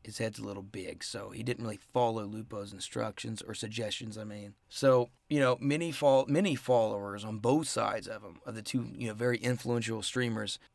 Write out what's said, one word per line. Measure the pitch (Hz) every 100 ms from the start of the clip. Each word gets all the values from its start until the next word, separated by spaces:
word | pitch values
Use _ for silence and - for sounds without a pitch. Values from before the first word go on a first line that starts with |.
his | 113 107
head's | 113 101
a |
little | 104 101
big, | 98 98 92 -
so | - 104 101
he | 117
didn't | 123 117
really | 113 101 -
follow | 123 117 110 104
Lupo's | 110 117 104 101
instructions | 95 - 117 110 - 113 107
or | -
suggestions, | 107 107 110 107 - 113 107
I |
mean. | 107 104 101 - _
So, | - 135 123 123 _ -
you | 147
know, | 127 123
many | 139 151 170
fol-, | 139 143 135 135
many | 151 196 127
followers | - 120 110 101 101 101
on | 107 110
both | 117 151 151
sides | 117 107 110 -
of | 107
'em, | 101 85 -
of | 110
the |
two, | 107 131 117 -
you | 113
know, |
very | 107 123 120
influential | 123 123 123 120 113 110
streamers, | - 127 120 110 107 - _